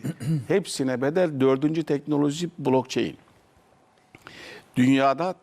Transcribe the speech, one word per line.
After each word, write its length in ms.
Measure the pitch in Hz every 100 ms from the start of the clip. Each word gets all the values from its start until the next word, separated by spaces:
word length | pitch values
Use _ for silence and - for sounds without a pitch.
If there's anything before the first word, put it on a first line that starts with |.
| - -
<clears throat> 260 | 123 160 113
Hepsine 540 | 190 - - 131 123
bedel 380 | 135 175 175 139
dördüncü 420 | 135 135 151 160
teknoloji 680 | 156 143 147 147 147 151 175 -
blockchain. 580 | 139 131 123 127 90 - _ _ _ _ _ _ _ _ _ - - - - - - -
Dünyada 580 | 127 135 139 135 180 180